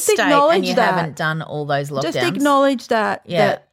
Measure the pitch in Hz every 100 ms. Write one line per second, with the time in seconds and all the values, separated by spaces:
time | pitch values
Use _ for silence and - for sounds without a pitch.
0 | - 403 196 285 294 359 - 254 180 180
1 | 160 - 156 160 - 151 143 143 143 139
2 | 320 - 349 - 285 277 277 262 - 226
3 | 202 - - 175 - - _